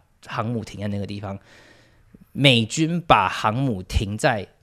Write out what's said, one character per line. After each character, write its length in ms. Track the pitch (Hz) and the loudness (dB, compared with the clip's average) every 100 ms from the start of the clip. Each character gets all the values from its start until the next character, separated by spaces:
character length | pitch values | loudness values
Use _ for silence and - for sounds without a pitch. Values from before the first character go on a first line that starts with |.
| _ _ - | _ _ -10
航 200 | - 110 | -6 -4
母 160 | 120 | -4
停 200 | 98 101 | -6 -6
在 80 | 104 | -4
那 100 | 101 | -4
个 80 | 101 | -6
地 140 | 101 | -8
方。 180 | 101 98 - - - - _ _ _ - - | -8 -10 -14 -20 -20 -20 _ _ _ -20 -10
美 320 | - 139 117 110 | 4 6 6 2
军 340 | - 160 175 | 0 0 0
把 300 | - 120 92 | 4 4 4
航 240 | - 110 | 0 0
母 280 | 117 135 98 | 0 0 -2
停 340 | 90 - 98 107 | -4 -2 -2 0
在 300 | 151 110 95 _ | 0 0 -6 _